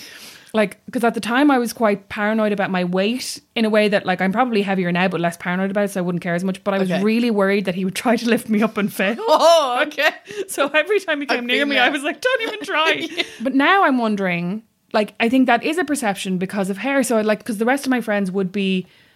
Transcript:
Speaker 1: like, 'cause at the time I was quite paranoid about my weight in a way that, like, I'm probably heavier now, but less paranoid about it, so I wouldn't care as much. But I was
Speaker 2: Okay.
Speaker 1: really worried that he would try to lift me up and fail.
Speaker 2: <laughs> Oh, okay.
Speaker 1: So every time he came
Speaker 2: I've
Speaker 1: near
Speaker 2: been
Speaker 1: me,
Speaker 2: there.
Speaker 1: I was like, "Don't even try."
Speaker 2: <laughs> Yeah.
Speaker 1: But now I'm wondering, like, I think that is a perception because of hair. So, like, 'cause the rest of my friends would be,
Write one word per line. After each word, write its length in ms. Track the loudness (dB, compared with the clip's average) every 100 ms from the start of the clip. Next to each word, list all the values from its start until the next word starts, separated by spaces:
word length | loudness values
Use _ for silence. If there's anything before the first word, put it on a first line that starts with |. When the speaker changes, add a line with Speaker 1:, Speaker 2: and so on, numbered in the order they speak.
| -10 -20 -20 -20 -4
Speaker 1:
like, 240 | -2 -2 -4 -8
'cause 120 | -2
at 100 | 0
the 60 | 0
time 300 | -2 2 4
I 80 | 4
was 140 | 0
quite 380 | 0 0 0 -4
paranoid 420 | -4 0 0 0
about 180 | 0 0
my 140 | 0
weight 560 | 0 0 0 -2 -6 -12 _ -2
in 80 |
a 60 | 2
way 180 | 4 4
that, 160 | 2
like, 160 | 0 0
I'm 120 | 0
probably 280 | 0 0 0
heavier 320 | 0 0 0
now, 160 | 0 0
but 120 | 0
less 180 | -2 -4
paranoid 320 | -4 -2 -2
about 140 | -2
it, 60 | -2
so 80 | -2
I 20 |
wouldn't 200 | -4 -4
care 120 | -2
as 100 | -2
much. 180 | -2 -4
But 100 | -2
I 40 | -2
was 120 | 0
Speaker 2:
Okay. 100 | 0
Speaker 1:
really 280 | 2 2 2
worried 340 | 2 2 2
that 120 | 0 -2
he 80 | -4
would 80 |
try 200 | -2 0 0
to 120 | 2
lift 220 | 0 0
me 100 | 0
up 140 | 0 0
and 160 | -4
fail. 240 | -2 -2 0
Speaker 2:
<laughs> 60 | 2
Oh, 560 | 4 6 6 4 0 -2
okay. 240 | 0 -2 -2 -12 -10 -6
Speaker 1:
So 200 | -2 0
every 320 | 0 2 0
time 200 | 0 -4
he 40 | -2
came 120 | -2
Speaker 2:
I've 60 |
Speaker 1:
near 160 | 0 0
Speaker 2:
been 80 | 2
Speaker 1:
me, 60 | 2
Speaker 2:
there. 80 |
Speaker 1:
I 40 | 2
was 140 | 0
like, 180 | -4 -2
"Don't 220 | 0 0
even 180 | -2 -6
try." 280 | -4 0 0
Speaker 2:
<laughs> 240 | 0 -4 -6
Yeah. 60 | -8 -6
Speaker 1:
But 140 | -2
now 300 | 2 4 4
I'm 120 | 4 2
wondering, 640 | 0 0 -2 -2 -4 -6 -10 _ _
like, 220 | -2 -2 -2
I 80 | 2
think 180 | 4 4
that 160 | 2
is 160 | 2 -2
a 60 |
perception 520 | -2 -2 -2 -4 -4 -4
because 300 | -4 -4 -4
of 100 | -4
hair. 260 | -2 0
So, 160 | 2 2
like, 240 | 2 -2
'cause 140 | -4 -2
the 60 |
rest 220 | 0 0 0
of 40 |
my 100 | -2
friends 320 | 0 -2 0
would 180 | -2 -2
be, 360 | -2 0 0 -4 _ _